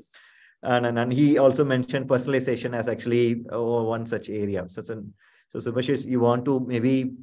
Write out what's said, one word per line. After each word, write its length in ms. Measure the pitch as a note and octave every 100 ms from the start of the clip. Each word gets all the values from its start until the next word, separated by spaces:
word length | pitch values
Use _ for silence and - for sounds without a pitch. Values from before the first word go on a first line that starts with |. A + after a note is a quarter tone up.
| - - - _ _ _
And, 240 | - B2 A#2+
and, 100 | A#2
and 160 | A#2+
he 240 | B2+ D3 D3+
also 260 | C3+ C3
mentioned 460 | C#3+ B2+ B2 C#3 B2+
personalization 680 | B2+ C3 C3+ B2+ A#2 B2+ A#2+
as 120 | A#2
actually, 560 | A2 A#2+ A#2+ A#2+ A#2 A#2
uh, 80 | A#2
one 440 | A#2 A#2+ A2 A2+ A2+
such 220 | A2 G#2+
area. 360 | G#2+ G#2 F#2+ F2+
So, 140 | -
so, 220 | G#2+ A2 G#2 - _ _ _
so 100 | -
Subhashish, 460 | A2 B2 B2+ C3 G#2+
you 140 | B2+
want 240 | A#2 A#2+ B2
to 140 | C3
maybe, 500 | B2 B2 B2 C3 B2+ -